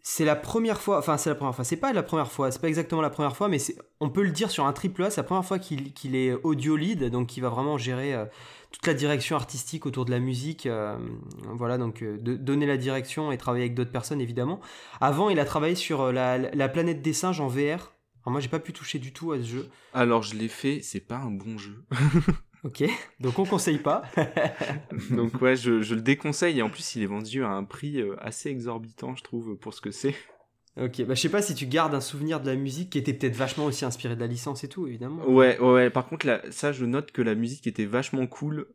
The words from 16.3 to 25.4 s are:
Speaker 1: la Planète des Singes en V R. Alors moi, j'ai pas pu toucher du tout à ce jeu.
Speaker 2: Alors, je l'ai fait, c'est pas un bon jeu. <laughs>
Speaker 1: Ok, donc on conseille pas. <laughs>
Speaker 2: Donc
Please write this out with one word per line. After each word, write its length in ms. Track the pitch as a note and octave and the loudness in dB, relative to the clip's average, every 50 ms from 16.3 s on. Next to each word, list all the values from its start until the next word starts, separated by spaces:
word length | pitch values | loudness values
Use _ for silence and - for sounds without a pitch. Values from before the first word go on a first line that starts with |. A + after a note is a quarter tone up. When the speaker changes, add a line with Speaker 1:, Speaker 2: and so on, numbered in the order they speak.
| B2+ | 2
Speaker 1:
la 320 | B2+ C3 - - C#3+ C3+ C3 | 2 0 0 0 2 0 2
Planète 320 | C3 E3 E3 E3+ E3 D3 | 2 2 2 2 0 0
des 140 | C#3 D#3+ D3+ | 0 0 0
Singes 260 | - - F#3 F3+ D3+ | 2 0 0 0 0
en 80 | D3 C3 | 0 0
V 260 | B2 C3+ C#3+ D3 D#3 | 2 2 2 2 0
R. 180 | F3 - - _ _ _ _ _ - _ | -2 -6 -12 _ _ _ _ _ -10 _
Alors 60 | B2 | -2
moi, 80 | B2 C#3+ | -2 0
j'ai 80 | C3+ B2 | 0 0
pas 100 | D#3+ D#3+ | -2 -4
pu 160 | D#3+ - D#3+ | -4 -6 -12
toucher 240 | - D3 - - D3+ | -10 -8 -6 -6 -6
du 140 | B2 C3+ C3 | -6 -8 -12
tout 180 | - E3 E3 | -6 -4 -2
à 60 | D3+ C3+ | -2 -2
ce 60 | A#2+ | -2
jeu. 240 | A2+ A#2+ B2+ D3+ - - - - - - | -4 -4 -6 -8 -8 -14 -20 -20 -6 0
Speaker 2:
Alors, 280 | B2+ B2 A#2+ A#2 A2+ | 2 4 6 6 4
je 120 | G#2+ G#2 A2 | 4 0 -6
l'ai 140 | G#2+ A2 A2+ | -4 -4 -4
fait, 320 | - - - C3+ C#3+ D3 | -6 -2 -2 -2 -2 -2
c'est 180 | - - - G2 | -6 -6 -8 -8
pas 160 | - _ A#2 B2+ | -6 _ -8 -6
un 120 | C3+ A#2+ | -4 -4
bon 260 | G#2 G2 G2 A2 A2 | -6 -6 -6 -8 -10
jeu. 260 | G#2+ G2 G2+ G2+ A2+ - _ | -10 -10 -12 -16 -18 -8 _
<laughs> 40 | - A#2+ C#3 D3 C3+ F3 E3+ - - - - _ _ _ - | 0 2 4 6 6 6 4 4 2 2 -2 _ _ _ -10
Speaker 1:
Ok, 160 | C#3+ - - C3+ F#3+ A#3+ - - - _ _ | -10 -2 0 0 0 0 -2 -6 -14 _ _
donc 180 | B2+ B2+ B2 F#3+ | -2 -2 2 2
on 60 | G3 | 0
conseille 320 | F#3 G3+ F3+ - F3+ D#3 | 2 2 0 2 2 0
pas. 280 | C#3+ - D3 D3 - - C3 - | 2 2 2 0 0 0 -2 0
<laughs> 960 | - D#3 - - E3 D3+ - - - - - C#3 D3+ - - - G#2+ - - | 0 0 2 2 0 0 0 0 -4 -4 -4 -4 -8 -8 -8 -8 -8 -4 -2
Speaker 2:
Donc 280 | B2+ A#2+ A#2 A2+ A#2+ B2+ | 0 2 2 0 0 2